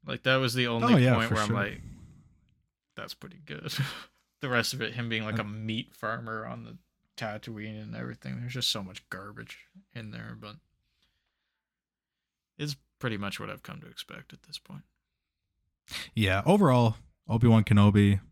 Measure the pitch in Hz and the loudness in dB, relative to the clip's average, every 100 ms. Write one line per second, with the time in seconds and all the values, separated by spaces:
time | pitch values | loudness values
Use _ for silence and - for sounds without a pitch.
0 | - 131 131 131 131 123 123 117 240 208 | -8 -4 0 2 2 0 0 2 4 6
1 | 123 120 113 110 104 104 101 - - - | 6 4 2 0 0 0 -2 -6 -16 -18
2 | - - _ _ _ _ _ _ _ - | -20 -20 _ _ _ _ _ _ _ -16
3 | - - - - 143 - - - 135 - | -16 -16 -18 -20 -14 -12 -8 -4 -6 -6
4 | - _ _ _ 117 123 113 131 113 113 | -18 _ _ _ -2 -2 -2 -4 -6 -6
5 | 120 113 107 110 104 107 110 110 - _ | -4 -4 -4 -6 -6 -8 -6 -6 -8 _
6 | 110 117 117 110 113 120 117 117 _ _ | -8 -8 -8 -10 -10 -14 -16 -20 _ _
7 | _ - 113 104 - 110 107 107 107 110 | _ -12 -10 -10 -12 -12 -12 -12 -12 -12
8 | 120 117 135 127 120 127 120 110 95 98 | -12 -12 -12 -10 -8 -4 -4 -4 -8 -16
9 | _ 92 101 107 113 - _ 185 _ 123 | _ -14 -14 -16 -18 -18 _ -20 _ -16
10 | 110 113 113 113 110 107 _ _ _ _ | -14 -14 -14 -16 -18 -20 _ _ _ _
11 | _ _ _ _ _ _ _ _ _ _ | _ _ _ _ _ _ _ _ _ _
12 | _ _ _ _ _ _ 147 143 _ _ | _ _ _ _ _ _ -10 -10 _ _
13 | 127 107 101 - 107 98 - - - - | -6 -6 -6 -8 -12 -12 -14 -18 -18 -18
14 | - - - - _ 151 _ - _ _ | -16 -16 -18 -20 _ -18 _ -20 _ _
15 | _ _ _ _ _ _ _ _ _ - | _ _ _ _ _ _ _ _ _ -14
16 | - - 101 95 120 202 180 123 117 110 | -8 0 2 2 4 6 6 6 6 2
17 | - _ - 113 120 113 104 101 104 104 | -10 _ -4 4 6 6 6 8 8 8
18 | 101 98 - | 6 4 -2